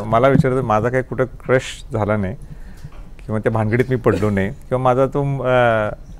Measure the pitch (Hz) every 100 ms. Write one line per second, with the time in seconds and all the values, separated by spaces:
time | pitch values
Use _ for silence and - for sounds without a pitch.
0 | 107 113 135 131 131 131 120 107 113 131
1 | 127 120 127 - - 131 - - - 113
2 | 101 107 143 139 - - - - - -
3 | - - - 110 120 113 107 120 127 131
4 | - 95 107 98 95 - - 127 127 123
5 | 135 143 139 139 127 127 120 110 107 -
6 | - -